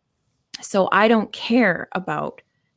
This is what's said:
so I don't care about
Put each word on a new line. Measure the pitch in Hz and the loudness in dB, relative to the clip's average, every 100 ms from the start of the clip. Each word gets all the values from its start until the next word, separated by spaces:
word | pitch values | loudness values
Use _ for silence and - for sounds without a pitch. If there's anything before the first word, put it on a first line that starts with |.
| _ _ _ _ _ - | _ _ _ _ _ -12
so | - 202 185 | -4 0 2
I | 196 220 | 2 4
don't | 233 - | 2 0
care | - - 233 220 165 - | -8 -2 2 2 0 -4
about | - 180 151 147 - _ _ _ | -8 -6 -6 -6 -10 _ _ _